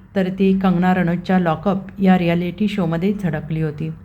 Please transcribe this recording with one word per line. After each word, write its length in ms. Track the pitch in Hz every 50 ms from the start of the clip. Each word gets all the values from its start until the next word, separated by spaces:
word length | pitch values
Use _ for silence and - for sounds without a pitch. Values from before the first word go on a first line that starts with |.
| - - -
तर 140 | 196 185 185 185 190
ती 200 | 196 190 190 190
कंगना 340 | 190 190 180 170 180 185 185
रनौतच्या 460 | 185 180 165 175 175 - - 190 185
लॉकअप 640 | 180 165 156 156 - 202 185 196 196 - - -
या 160 | 196 185 185 180
रिॲलिटी 500 | 175 170 170 170 180 175 175 - 214 208
शोमध्ये 460 | - - 180 160 165 170 175 202 202 202 196
झळकली 380 | 170 151 151 151 - 160 160
होती. 280 | 160 156 147 147 160 160 160 -